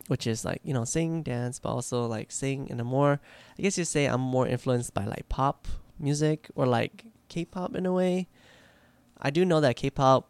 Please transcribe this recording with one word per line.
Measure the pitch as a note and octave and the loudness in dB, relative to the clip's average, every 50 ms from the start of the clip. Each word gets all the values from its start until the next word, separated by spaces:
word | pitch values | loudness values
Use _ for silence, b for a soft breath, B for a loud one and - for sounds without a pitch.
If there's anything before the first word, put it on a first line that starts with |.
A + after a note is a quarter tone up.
| - | -6
which | - C3 - - | -4 -4 -2 -2
is | A#2 A2+ - - | -2 -2 -2 -4
like, | - - - | -6 -6 -6
you | - - C3+ | -4 -4 -2
know, | A#2+ A#2 | -2 -2
sing, | - - D#3+ E3 D#3+ E3 E3 | -2 0 0 0 0 -2 -4
dance, | D3 C3 B2 A#2+ B2 B2 B2 - | -4 -4 -4 -4 -4 -6 -6 -6
but | - A2+ | -4 -4
also, | A2+ B2 A#2+ - B2+ A#2+ A#2+ | -4 -4 -4 -2 -2 -2 -2
like, | A#2 A2+ G#2+ - - | -2 -4 -6 -8 -8
sing | - - C3+ C3+ C3+ C#3 C3+ - | -8 -6 -4 -4 -4 -4 -6 -8
in | C3 A#2+ | -6 -6
a | A#2+ | -4
more, | A#2+ C3 C3+ C#3+ C#3+ C#3+ C#3+ - B B B B B B B | 0 2 4 4 4 4 2 -2 B B B B B B B
I | |
guess | - G3+ G3 F#3 | -2 -2 0 -2
you'd | E3+ | -2
say | - - D3+ C#3+ | 0 2 2 2
I'm | B2 B2 B2 | 2 2 0
more | C3 B2+ B2+ B2+ B2+ | 0 0 2 2 2
influenced | B2 B2 B2 - C3+ B2 A#2+ A#2+ - | 2 0 -2 0 0 0 0 0 -2
by, | - G2 G2 | -4 -4 -4
like, | G#2+ - - - - | -4 -6 -6 -6 -6
pop | - - C3+ C#3+ - - - - - - - - - - | -2 0 0 0 -2 -4 -6 -8 -8 -8 -8 -14 -12 -6
music | D3 C#3 D3 D3 D#3 D3+ D#3 - - - - | -2 -2 0 2 2 0 0 -2 -6 -8 -4
or, | - C#3 | 0 2
like, | B2+ A#2+ A#2 A2+ - - - - A3+ - _ _ - | 2 2 2 0 -2 -4 -10 -20 -20 -20 _ _ -10
K-pop | - E3+ E3+ - - F#3+ F3+ - - | -8 -8 -8 -6 -6 -8 -6 -6 -4
in | F#3 F#3 | -2 -2
a | F#3 | 0
way. | F#3 F#3 F#3 F#3 F3+ F#3 F3+ - b b b b b b b b b b b b b b b b b | 2 2 2 2 2 0 -2 -6 b b b b b b b b b b b b b b b b b
I | - - C#3 | -8 -4 -2
do | C#3+ E3+ F#3 | 2 2 4
know | F3+ E3 D#3 | 4 4 4
that | D3 B2+ A#2+ | 4 4 2
K-pop | - - C#3 - D3 C#3 C3 C3 B2 - | 0 -2 -4 0 4 6 6 6 6 4